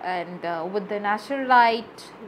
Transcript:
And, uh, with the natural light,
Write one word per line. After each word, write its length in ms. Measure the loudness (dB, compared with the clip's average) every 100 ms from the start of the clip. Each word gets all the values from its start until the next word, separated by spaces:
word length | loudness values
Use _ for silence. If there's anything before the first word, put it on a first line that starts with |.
And, 440 | -6 -6 -6 -8 -6
uh, 200 | -4 -4
with 160 | -4 -4
the 100 | -4
natural 480 | -2 -2 -4 -4 4
light, 640 | 6 6 4 -4 -16 -20 -18